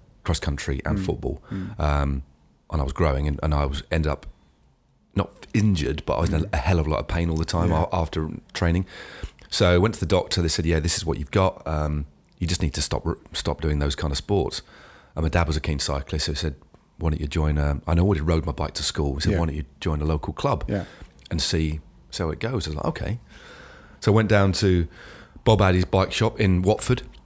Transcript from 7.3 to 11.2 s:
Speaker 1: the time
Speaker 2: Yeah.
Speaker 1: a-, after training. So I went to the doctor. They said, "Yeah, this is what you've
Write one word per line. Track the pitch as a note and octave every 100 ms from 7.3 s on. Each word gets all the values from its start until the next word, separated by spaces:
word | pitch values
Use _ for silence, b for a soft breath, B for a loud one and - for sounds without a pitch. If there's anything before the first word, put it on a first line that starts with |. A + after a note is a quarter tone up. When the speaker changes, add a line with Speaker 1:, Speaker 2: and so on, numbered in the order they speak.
| D#2+
Speaker 1:
the |
time | D#2+ E2+ F2
Speaker 2:
Yeah. | D#2+ E2+
Speaker 1:
a-, | F2+
after | E2 - D#2+ D#2 -
training. | - F2 F2 F#2+ B B B B B B
So | - F#2+
I | F2
went | G#2 A2
to |
the | E2+
doctor. | F#2+ - -
They | E2+
said, | - E2
"Yeah, | D#2+
this | D#2 -
is |
what | D#2
you've | C2+